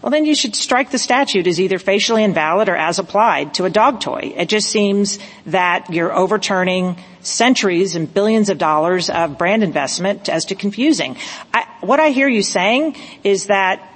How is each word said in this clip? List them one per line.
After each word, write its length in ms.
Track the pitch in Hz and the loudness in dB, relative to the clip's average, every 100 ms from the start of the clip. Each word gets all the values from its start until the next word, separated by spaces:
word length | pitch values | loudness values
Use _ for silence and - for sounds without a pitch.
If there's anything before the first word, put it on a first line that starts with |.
Well, 100 | - | 0
then 140 | 294 302 | 0 2
you 100 | 294 | 2
should 200 | 240 208 | 0 -4
strike 360 | - 247 269 | 0 0 0
the 80 | 262 | -4
statute 480 | - 247 277 196 175 | 0 0 2 2 0
as 120 | 165 | 0
either 200 | 185 185 | 0 0
facially 440 | - 196 196 226 | 0 0 2 2
invalid 460 | 214 165 156 180 214 | 2 2 0 2 0
or 60 | 170 | 0
as 240 | 160 175 | 0 -2
applied 560 | 175 202 226 156 147 - | -2 2 2 2 -2 -4
to 100 | 185 | 0
a 40 | |
dog 300 | 208 240 254 | 4 2 2
toy. 340 | - - - - | -6 -6 -8 -6
It 100 | 175 | -2
just 220 | 214 202 | -2 0
seems 480 | 220 202 202 202 - - - - | 0 2 2 0 -4 -12 -18 -4
that 440 | 175 180 175 - | 0 2 0 -2
you're 220 | 170 170 | -2 0
overturning 840 | - 185 208 202 190 185 185 180 175 - - | 0 0 0 0 0 0 0 -2 -6 -12 -16
centuries 760 | - - 233 254 202 175 190 170 | -10 0 2 2 2 0 0 -2
and 160 | 160 | -4
billions 360 | - 208 220 202 | 0 2 2 2
of 100 | 180 | 0
dollars 500 | 165 156 165 185 170 | 0 2 2 0 -2
of 300 | 170 165 139 | -2 -2 -2
brand 240 | 170 220 | 0 2
investment 680 | 202 147 135 - 180 - - | 0 0 -4 -2 -4 -4 -4
as 160 | 160 160 | -4 -4
to 100 | 190 | -4
confusing. 600 | 202 202 277 190 131 127 - - - | -6 0 0 2 -2 -8 -14 -14 -4
I, 140 | 226 - - | -4 -4 -10
what 180 | 180 277 | 0 2
I 100 | 311 | 4
hear 180 | 262 277 | 2 2
you 160 | 233 | 2
saying 520 | 196 190 185 247 311 - - - | 0 0 2 2 0 -6 -16 -6
is 240 | 202 196 - | 0 0 2
that 340 | 196 190 190 - | 2 2 -2 -8